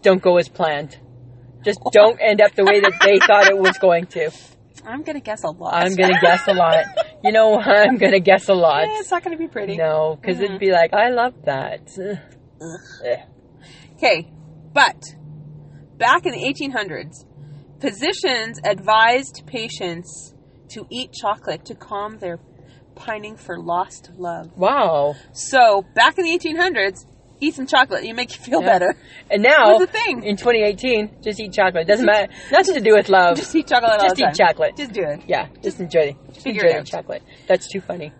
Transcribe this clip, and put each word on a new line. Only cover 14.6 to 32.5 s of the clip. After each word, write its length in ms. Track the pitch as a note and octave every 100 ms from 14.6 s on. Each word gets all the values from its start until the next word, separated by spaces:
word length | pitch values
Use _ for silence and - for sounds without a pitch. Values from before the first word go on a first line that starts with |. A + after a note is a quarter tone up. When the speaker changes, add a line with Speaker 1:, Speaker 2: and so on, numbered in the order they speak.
| -
Speaker 2:
but 220 | C#4+ A#3+ - - - - - - - - - - -
back 300 | A#3 E4 F4
in 60 |
the 120 | A#3 C4
eighteen 240 | C#4 C#4
hundreds, 560 | B3 G3+ C#3 D3 - _ - - - - -
physicians 800 | C#4 G3 D4 F#4+ E4 B3 A3 A#3+
advised 800 | - G3 F#3+ A3 A3+ B3 C#4 - -
patients 880 | B3 A3+ - F#3 E3+ - - - _ _ _ _
to 160 | - G3
eat 220 | A#3 B3+
chocolate 520 | - G#3+ G#3 - D#3 -
to 80 |
calm 460 | - - G3+ G#3 A3
their 200 | F#3 E3+ _ _ - _ _
pining 440 | - - G#3+ G#3 G#3+
for 200 | - F3
lost 520 | E3+ F3 F#3+ - - F3+
love. 380 | F3 E3+ E3 -
Speaker 1:
Wow. 600 | F#3+ C#4 G#3 D#3 C#3+ C#3+ -
Speaker 2:
So, 500 | - - C4 A#3 G3 F#3+ -
back 240 | C4 D#4
in 60 | E4+
the 60 |
eighteen 260 | F4 E4+ D#4
hundreds, 480 | F#4 C4 G3 F#3+ - _ _ _
eat 120 | D4
some 140 | - B3+
chocolate. 380 | C4+ C4 F3 A3+
You 80 | A3+
make 180 | B3 -
you 60 |
feel 200 | - C#4+
Speaker 1:
Yeah. 60 | A#3
Speaker 2:
better. 280 | F#3+ F3+ - - - -
Speaker 1:
And 140 | G3+
now, 280 | A3+ D4+ A3
Speaker 2:
It 80 | A3
was 20 |
a 40 | F4+
thing. 360 | A4 A4+ B3
Speaker 1:
in 140 | G#3 G3+
twenty 260 | A#3+ A#3
eighteen, 540 | G#3 G3 B3+ A3+ G#3+ -
just 180 | A3 G#3
eat 120 | G#3+
chocolate. 320 | F#3 F#3+ F3 E3
Doesn't 180 | G#3 A3+
matter. 260 | G#3+ G3 - -